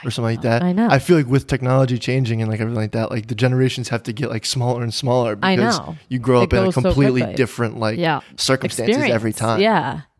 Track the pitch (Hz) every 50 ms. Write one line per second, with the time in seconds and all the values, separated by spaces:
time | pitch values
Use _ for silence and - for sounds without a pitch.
0 | - 123 110 127 117 113 113 113 117 120 117 117 175 180 180 202 233 233 139 131
1 | - - 180 156 139 120 135 135 131 - 143 127 127 127 131 135 135 123 123 117
2 | - 123 127 135 131 113 117 113 113 110 110 107 110 113 120 110 107 107 - 113
3 | 110 - - 117 107 113 120 107 127 123 127 127 131 127 - 131 117 - 120 110
4 | - 131 110 113 135 117 120 110 - - - 131 120 123 123 120 120 113 110 -
5 | 143 127 123 127 120 110 107 101 - - - - 120 - 202 151 - - 160 151
6 | - - 127 123 117 131 127 120 - - - 120 190 - 175 131 131 - - 135
7 | 139 135 127 127 - - - 139 123 - - - 120 110 104 117 110 107 110 -
8 | 143 160 147 - - - - - - - 135 131 - - - - 113 127 226 285
9 | 302 175 120 110 113 110 104 - 110 113 113 175 202 226 214 170 135 - - 156
10 | - _ _